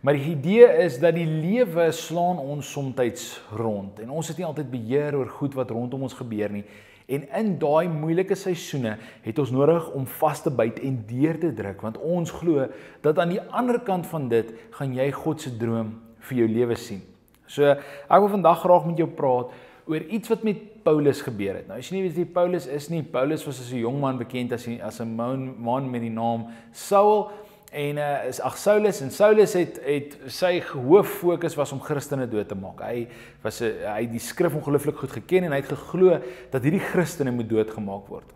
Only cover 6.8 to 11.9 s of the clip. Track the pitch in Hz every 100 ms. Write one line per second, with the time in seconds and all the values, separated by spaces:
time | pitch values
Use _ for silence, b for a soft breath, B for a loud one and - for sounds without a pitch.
6.8 | B B B 139 139 185 220 151 147 156
7.8 | 175 156 156 165 190 190 190 170 - 143
8.8 | 117 107 B B - 113 131 131 143 170
9.8 | 165 139 127 - 151 143 165 127 117 -
10.8 | 135 131 107 123 156 165 175 110 101 95
11.8 | 110